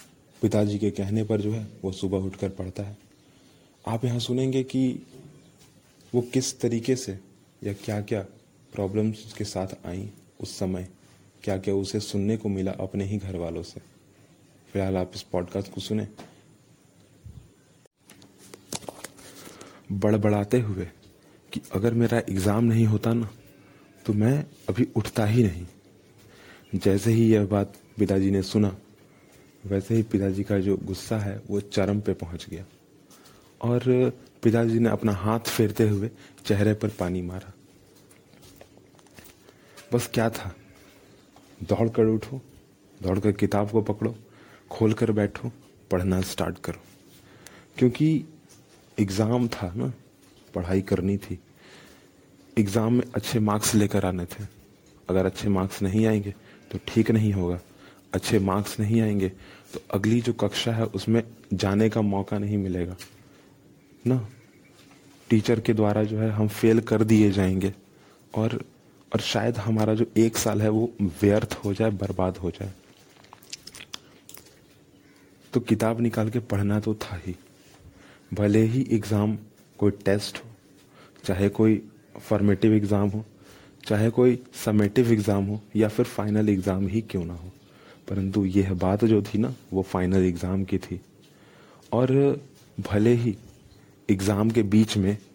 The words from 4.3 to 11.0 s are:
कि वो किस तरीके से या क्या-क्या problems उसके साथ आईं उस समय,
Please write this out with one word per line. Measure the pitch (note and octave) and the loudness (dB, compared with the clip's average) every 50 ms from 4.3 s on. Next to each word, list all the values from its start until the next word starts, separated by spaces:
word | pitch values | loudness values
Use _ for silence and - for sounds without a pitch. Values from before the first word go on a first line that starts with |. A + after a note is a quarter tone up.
| B2 B2+ C3 C3 C3 C3 C3 | -2 -2 0 0 0 -2 -4
कि | C3 - C3 C3 B2+ - - - - - - - - - - - - _ _ - - _ _ _ _ _ _ _ - - | -2 -2 0 0 0 -2 -6 -12 -18 -20 -20 -20 -20 -20 -20 -20 -20 _ _ -20 -20 _ _ _ _ _ _ _ -2 -2
वो | B2 | -2
किस | A#2+ - - C3+ B2+ - - - | -2 0 -2 -2 -2 -2 -6 -2
तरीके | - A#2 A#2 A2+ A#2 C3 B2+ | -2 -2 -2 -2 0 0 -2
से | B2 - G#2 F#2+ F#2+ - - _ _ _ _ _ - - | -2 -2 -10 -10 -12 -14 -20 _ _ _ _ _ -10 -8
या | G2+ | -8
क्या-क्या | G2+ - - A2+ G#2 G#2 G2+ - A#2 G2+ F#2+ - - - _ _ _ _ _ _ | -8 -8 -6 -6 -6 -4 -4 -4 -4 -4 -6 -8 -16 -20 _ _ _ _ _ _
problems | - - G2 F#2+ G2+ G#2+ G#2+ A2 G#2+ - - | -6 -4 -4 -2 0 0 0 0 -2 -6 -12
उसके | - - - G#2+ | -18 -10 -10 -10
साथ | - - F#2+ F#2+ G2 - - - | -8 -6 -6 -6 -6 -8 -12 -12
आईं | F2+ F2 F#2+ G#2 G#2 - - - _ _ - | -10 -10 -10 -10 -12 -14 -20 -20 _ _ -14
उस | G2+ - - - | -14 -14 -8 -6
समय, | G2+ F#2 F#2 F2+ F#2 F#2 - _ | -4 -4 -4 -6 -8 -12 -14 _